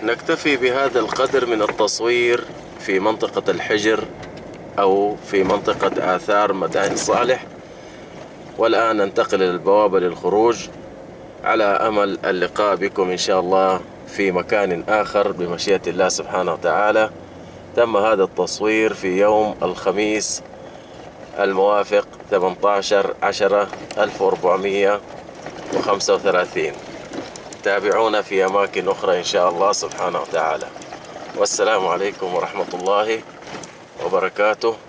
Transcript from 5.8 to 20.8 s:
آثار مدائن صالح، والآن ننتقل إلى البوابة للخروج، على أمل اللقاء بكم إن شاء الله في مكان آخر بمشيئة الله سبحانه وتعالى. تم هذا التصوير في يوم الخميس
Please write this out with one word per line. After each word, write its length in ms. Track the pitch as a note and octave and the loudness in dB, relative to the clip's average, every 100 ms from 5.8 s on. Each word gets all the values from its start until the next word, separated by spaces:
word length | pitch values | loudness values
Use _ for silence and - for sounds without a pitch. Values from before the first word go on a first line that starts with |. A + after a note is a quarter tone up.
| G2 - F2 F2+ | 0 0 0 0
آثار 380 | - G2+ G#2 | 2 2 2
مدائن 420 | F#2+ E2 - G2 - | 0 0 0 0 0
صالح، 500 | - G#2 A#2+ B2+ - - - - - - - - - - - - | 0 2 2 0 -2 -18 -20 -20 -18 -18 -18 -18 -18 -18 -16 0
والآن 400 | A2+ A2 A2+ G#2+ | 2 4 2 2
ننتقل 460 | G2 - - G2 | 0 0 0 2
إلى 80 | F#2 | 2
البوابة 480 | F2+ D#2+ G#2 G#2 F#2 | 0 2 4 6 4
للخروج، 680 | F2+ D#2+ F2+ G2 A#2 A2+ - - - - - - - - | 0 0 0 4 4 2 -6 -14 -18 -18 -18 -18 -18 -8
على 200 | - A2+ | -2 2
أمل 640 | G#2 G2 A2 G#2+ G2+ F2+ - | 2 2 2 2 0 0 -2
اللقاء 500 | F#2 F2 - G#2 F#2 | 0 -2 0 2 2
بكم 360 | G2 G2 F#2 | 0 0 0
إن 60 | F2+ | 0
شاء 220 | - F#2+ | 2 2
الله 420 | F2+ F#2+ F#2+ F#2 - - - | 4 4 4 2 -4 -16 -14
في 240 | - G2 | -2 0
مكان 520 | F2+ E2+ A2 G2 E2+ F2 | 0 0 0 2 -2 0
آخر 420 | G#2+ G2 G#2 G2+ | 0 2 2 2
بمشيئة 500 | E2+ F2 E2+ - F#2+ F2+ | 0 -4 -4 2 2 2
الله 220 | F2 F#2 | 2 2
سبحانه 440 | E2 D#2 G2 F2+ | 2 -2 -2 0
وتعالى. 580 | D#2 F2 D#2+ G#2 G#2+ A2 - - - - - - - | 0 0 2 4 4 2 -2 -18 -18 -18 -20 -6 0
تم 220 | A#2+ G#2 | 2 4
هذا 260 | G#2+ G#2+ | 4 4
التصوير 680 | F#2 - F2+ - G#2+ A2 A2 | 2 0 -2 0 0 2 2
في 260 | G2+ G2 F2+ | 0 -2 2
يوم 380 | G2+ G#2+ G#2+ - | 4 4 2 0
الخميس 800 | F2+ F2+ G2+ F#2 G#2+ G#2+ G2+ - - - - - | -4 -2 -2 0 0 0 -2 -6 -8 -18 -18 -18